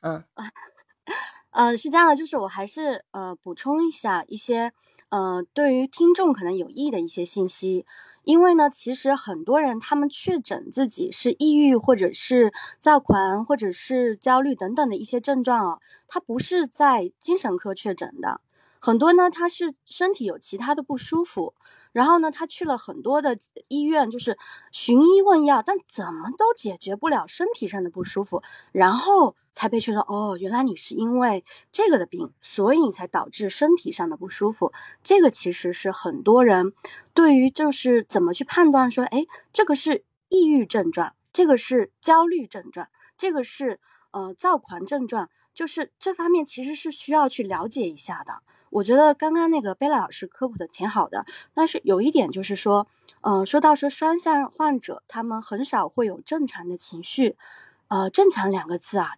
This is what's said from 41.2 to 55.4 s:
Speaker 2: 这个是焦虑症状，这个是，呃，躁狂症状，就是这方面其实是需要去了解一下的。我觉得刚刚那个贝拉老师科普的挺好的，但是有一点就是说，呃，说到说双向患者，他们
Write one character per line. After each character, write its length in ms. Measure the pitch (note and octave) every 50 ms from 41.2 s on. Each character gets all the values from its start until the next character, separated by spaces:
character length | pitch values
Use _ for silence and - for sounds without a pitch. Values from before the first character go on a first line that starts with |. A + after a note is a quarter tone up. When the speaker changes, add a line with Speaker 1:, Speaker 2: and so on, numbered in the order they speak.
| _ _ -
Speaker 2:
这 140 | - F4+
个 100 | D#4 C#4
是 360 | A#3 - - B3+ B3 G3+ - _ _
焦 260 | - D#4+ D#4+ E4 E4+
虑 220 | E4+ F4+ E4 B3+ -
症 200 | - - - - -
状， 160 | F3+ E3 - _ _ _ _ _
这 140 | - - F#4+ E4
个 120 | D4 B3
是， 340 | - - - C#4 B3 G3 - _ _ _ _ _ _
呃， 240 | - G3 G3 F#3+ F#3
躁 240 | - - F4+ F4+ C4+
狂 260 | - - F#3 F3 F3+
症 220 | G3 D4 C#4+ B3+
状， 240 | G#3+ A#3+ A3 F3+ - _ _ _ _ _
就 140 | - E4 D#4
是 240 | - E4 D4+ - _ _
这 120 | - F#4+ F#4
方 160 | F#4 E4+ E4+
面 160 | F4 E4+ D4+
其 200 | - - - B3+
实 100 | C4+ D4+
是 160 | D4 - D#4+
需 220 | C#4+ - - - D4
要 160 | D#4 D4 B3+
去 160 | - - A3+
了 240 | F#3+ F#3+ D#3+ F3+ A3+
解 200 | A3 C4+ A3+ F3
一 80 | D#3
下 280 | C#3+ - - F3+ - -
的。 180 | - - - _ _ _ _ _ _ -
我 100 | G#3 G3
觉 140 | G3 A#3+
得 160 | C#4 D4+ D4+ D4
刚 220 | - D4+ D#4 D#4
刚 160 | E4+ E4 E4
那 100 | E4 D4+
个 140 | A3 G3+ F#3
贝 120 | - C4+
拉 120 | C4+ C4 B3
老 120 | A3 -
师 160 | - - G3+
科 220 | F3 _ - C4 B3+
普 80 | A3+
的 100 | F#3 F3
挺 220 | D#3+ - - F3 G#3+
好 180 | G#3+ A3 E3
的， 200 | - - G2+ - - - - - _ _
但 160 | D4 D#4+ E4
是 140 | - - -
有 160 | G3 F#3+ F3+
一 100 | A3 D4
点 200 | D4+ D#4+ G#3 -
就 120 | - F#3+ G3
是 140 | - G3+
说， 300 | F#3 - G#3+ G3+ G3+ G#3 - _ _ _ _ _ _
呃， 240 | - G#3 G3+ G3 F#3+
说 160 | - - D4
到 140 | D4+ D#4 D4+
说 160 | C#4+ C#4 C#4+
双 280 | C#4 - D#4 D#4+ E4 F4
向 320 | - E4+ D#4 C#4+ C#4 -
患 300 | - - D#4 D4+ C#4 B3
者， 220 | - - - - -
他 160 | _ - A3+ A3+
们 200 | A#3 A3+ A3